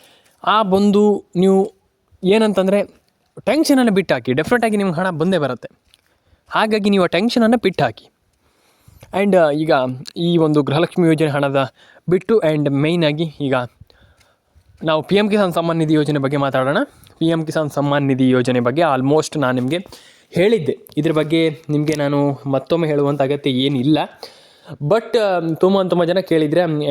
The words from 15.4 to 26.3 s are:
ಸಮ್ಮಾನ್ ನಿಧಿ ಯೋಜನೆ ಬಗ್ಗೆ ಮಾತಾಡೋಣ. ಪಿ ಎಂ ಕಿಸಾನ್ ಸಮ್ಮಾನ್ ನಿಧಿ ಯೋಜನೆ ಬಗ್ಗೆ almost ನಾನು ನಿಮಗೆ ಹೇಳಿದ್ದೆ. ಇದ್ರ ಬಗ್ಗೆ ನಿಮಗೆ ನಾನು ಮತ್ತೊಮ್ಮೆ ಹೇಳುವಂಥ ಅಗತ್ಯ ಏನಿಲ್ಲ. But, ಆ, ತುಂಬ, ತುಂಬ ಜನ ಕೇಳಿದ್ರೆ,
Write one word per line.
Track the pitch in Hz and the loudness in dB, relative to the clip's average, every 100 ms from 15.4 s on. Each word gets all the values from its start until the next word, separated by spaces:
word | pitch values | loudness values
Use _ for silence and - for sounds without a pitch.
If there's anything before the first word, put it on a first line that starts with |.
| 190 | 0
ಸಮ್ಮಾನ್ | 165 170 165 | 0 -2 -2
ನಿಧಿ | 156 | 2
ಯೋಜನೆ | 156 147 147 | 2 2 0
ಬಗ್ಗೆ | 135 143 | 0 -2
ಮಾತಾಡೋಣ. | 139 131 131 175 285 _ - _ | 0 0 0 0 -4 _ -20 _
ಪಿ | 165 | -2
ಎಂ | 165 160 | -2 -2
ಕಿಸಾನ್ | 160 147 | -4 -4
ಸಮ್ಮಾನ್ | 143 143 143 | -2 0 0
ನಿಧಿ | 139 131 131 | 0 2 2
ಯೋಜನೆ | 127 123 123 | 2 2 0
ಬಗ್ಗೆ | 120 139 | 0 0
almost | 170 131 131 151 151 156 | 0 0 2 0 0 -4
ನಾನು | 131 | -2
ನಿಮಗೆ | 127 127 170 190 - - _ _ | -2 -2 -6 -8 -20 -20 _ _
ಹೇಳಿದ್ದೆ. | - 196 226 135 - - - | 0 2 2 -2 -6 -8 -4
ಇದ್ರ | 151 | -2
ಬಗ್ಗೆ | 156 151 165 160 156 - | -2 0 0 0 -4 -4
ನಿಮಗೆ | 147 151 151 | -2 -2 -2
ನಾನು | 143 143 143 135 139 | -2 0 0 -2 -4
ಮತ್ತೊಮ್ಮೆ | 135 - 165 160 | -4 -2 -2 0
ಹೇಳುವಂಥ | 143 143 143 | 0 -2 0
ಅಗತ್ಯ | 135 143 143 | -2 -2 -2
ಏನಿಲ್ಲ. | 127 135 139 131 147 160 - - - - _ - 151 | -2 -2 0 0 0 -2 -10 -20 -20 -20 _ -20 -10
But, | 147 214 233 240 | -2 -2 0 -2
ಆ, | 202 180 165 | 0 -2 -2
ತುಂಬ, | 160 185 196 | 0 2 2
ತುಂಬ | 185 175 | 0 0
ಜನ | 170 180 | 0 0
ಕೇಳಿದ್ರೆ, | 185 | 0